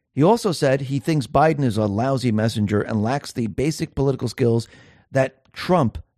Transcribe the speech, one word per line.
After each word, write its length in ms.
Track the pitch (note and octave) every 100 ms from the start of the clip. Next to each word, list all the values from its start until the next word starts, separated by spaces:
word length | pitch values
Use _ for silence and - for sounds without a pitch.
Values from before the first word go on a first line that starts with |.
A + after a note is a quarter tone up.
| _
He 100 | B2+
also 300 | E3+ A3+ G3+
said 300 | D3 C#3 C#3
he 160 | C3 C3+
thinks 280 | - D#3 A2+
Biden 380 | C#3 D#3+ D3
is 120 | B2+ G#2
a 100 | G#2
lousy 460 | G2+ C3 C3+ B2
messenger 480 | G#2+ A2+ A2 G2+ G#2
and 220 | - A2+
lacks 300 | A2 C#3 -
the 140 | - A2
basic 480 | A2 D3 D#3 D#3+
political 340 | - C#3 B2+ A#2+
skills 400 | - A#2+ A#2 - - - _ _
that 400 | C3+ C3+ - _
Trump 460 | - - F3+ A#2 - -